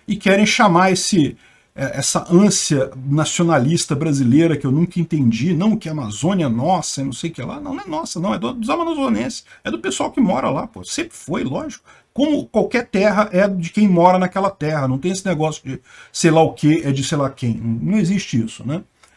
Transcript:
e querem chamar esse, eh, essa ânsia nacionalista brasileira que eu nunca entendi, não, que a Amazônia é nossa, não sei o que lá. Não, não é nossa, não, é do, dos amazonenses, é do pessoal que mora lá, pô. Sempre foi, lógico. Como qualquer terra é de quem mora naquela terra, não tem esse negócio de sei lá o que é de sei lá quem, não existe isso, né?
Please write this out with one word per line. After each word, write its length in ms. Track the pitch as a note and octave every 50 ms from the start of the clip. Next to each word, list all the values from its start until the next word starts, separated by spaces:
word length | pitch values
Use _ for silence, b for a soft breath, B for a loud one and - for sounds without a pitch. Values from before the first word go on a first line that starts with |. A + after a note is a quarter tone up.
| b
e 80 | - G3+
querem 320 | F#3+ - G3 G3 G3+ G#3+
chamar 440 | G#3+ - - A#3 G3+ E3+ E3+ F#3 F#3+
esse, 460 | F3+ F#3 - - - F3 C#3+ B2 b b b b b b b b _
eh, 160 | - C3+ C3 -
essa 320 | C#3 C3 - - E3 - -
ânsia 580 | E3+ F3 G#3 G3+ - - - - D#3 C3+ C3 - -
nacionalista 1000 | C3 B2+ C#3 C#3 D#3 D3+ - - - F3 E3+ D#3+ C3+ A#2+ C#3+ E3+ - - - D3
brasileira 640 | A#2+ D#3+ D#3+ C#3 C#3 C3 A#2 B2+ D3+ E3 E3 D3+
que 80 | - -
eu 60 | C3+
nunca 280 | C3 D#3 F3 F3 - F3
entendi, 540 | E3 - E3+ D3+ C3 A#2 A#2 A2 C3+ F3+ F3
não, 220 | D3+ F#3+ A3 G#3+
que 120 | - -
a 40 | D#3+
Amazônia 540 | D#3 D3+ B2 G#2 G#2 G2+ C3+ F3+ G3+ F#3 D#3+
é 40 | C3
nossa, 540 | A2 A#2+ C3+ E3+ F#3 E3 - - - - C4+
não 100 | C#4 -
sei 160 | - - E3
o 40 | E3+
que 80 | - D#3+
lá. 160 | D#3+ - D4
Não, 160 | D4 C#4+ C4+
não 80 | F4 G#4
é 40 |
nossa, 320 | F#4+ D4+ D#4 A#3+ - - E3+
não, 140 | E3+ G#3 G#3+
é 60 | F3
do, 120 | G3+ B3
dos 160 | B3+ A#3+ G#3+
amazonenses, 800 | B3+ D4+ E4+ E4 E4 D#4+ C#4+ C4+ B3 A3 G#3 B3 C4 - - b b b b -
é 60 | -
do 80 | E4
pessoal 320 | - - - - - - -
que 100 | - -
mora 300 | A#3+ F3+ - C3 - -
lá, 160 | C3+ D#3+ A#3
pô. 180 | - - - -
Sempre 320 | - - - E4+ - -
foi, 280 | - - - E3+ - -
lógico. 400 | - C3+ G#3 D#4 D4+ - - b b b b b _
Como 340 | - - C#4+ D#4 D4 C#4 -
qualquer 420 | - - G#3+ G3+ G#3 - A#3 A#3+
terra 420 | - - F#3 G3+ G#3+ F#3 G#3 G#3 G#3
é 160 | - F3+ G3+
de 220 | G3 G3 F3+ E3 E3+
quem 180 | - G#3+ G#3+
mora 300 | G3+ F3+ E3+ E3+ F3+ F#3
naquela 320 | F#3 G#3 - - G3 G3 G3
terra, 380 | - - D3 D#3 D#3 D3 C3+
não 100 | C3 C3
tem 140 | C#3 F3+ F3+
esse 120 | F#3+ F#3 -
negócio 380 | G3 F3 D3+ D#3 D#3 D3 - -
de 160 | C3+ C3 B B B B B B B
sei 200 | - - - E3
lá 100 | D#3 D#3+
o 120 | D#3+ C#3 -
que 280 | - - D3 D#3 E3 D3
é 80 | C#3
de 120 | C3+ C#3 C3
sei 140 | - E3
lá 120 | C#3+ C#3 C3
quem, 240 | C3+ - B2+ A#2+ A2
não 460 | - A2+ A#2 A2+ A#2+ D3 D#3+ G3+ A3
existe 440 | F3+ E3 G#3 F#3+ - - - A#2 A2+
isso, 220 | A2+ - - -
né? 160 | A#2+ D3+ F#3 - _ b b b b b